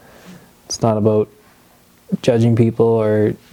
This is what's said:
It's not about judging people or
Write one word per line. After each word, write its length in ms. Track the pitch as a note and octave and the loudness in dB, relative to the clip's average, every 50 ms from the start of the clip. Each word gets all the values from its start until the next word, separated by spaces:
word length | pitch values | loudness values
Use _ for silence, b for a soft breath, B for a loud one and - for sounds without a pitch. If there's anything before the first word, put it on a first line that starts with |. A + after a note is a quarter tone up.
| B B B B B B B B B B B B _ | B B B B B B B B B B B B _
It's 140 | - - - | -16 -8 -4
not 160 | A#2+ A#2 G#2+ | -2 -2 0
about 320 | G#2+ G#2 A2 G#2+ G#2+ G#2 - - b b b b b b b b b b _ _ _ _ - F#3+ - - | 0 0 0 0 0 -2 -4 -8 b b b b b b b b b b _ _ _ _ -10 -10 -4 -2
judging 340 | - A#2+ A#2 A2+ A#2 A2+ | 0 0 2 2 2 2
people 300 | A2+ A#2 A2+ A2 - A#2 | 2 0 0 0 0 0
or 480 | A#2 A2+ A2+ G#2+ G#2+ G#2+ G#2+ G#2+ - - - _ _ | 0 0 0 0 0 0 0 0 -2 -4 -6 _ _